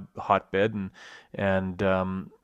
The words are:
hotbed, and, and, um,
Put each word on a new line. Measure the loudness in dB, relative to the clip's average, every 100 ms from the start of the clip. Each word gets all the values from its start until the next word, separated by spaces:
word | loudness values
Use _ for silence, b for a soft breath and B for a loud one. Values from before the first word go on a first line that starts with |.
| -6 -12
hotbed, | 2 2 2 0 0
and, | 0 -8 b b b b -2
and, | 0 0 -2 0
um, | 2 2 0 -4 -8 -18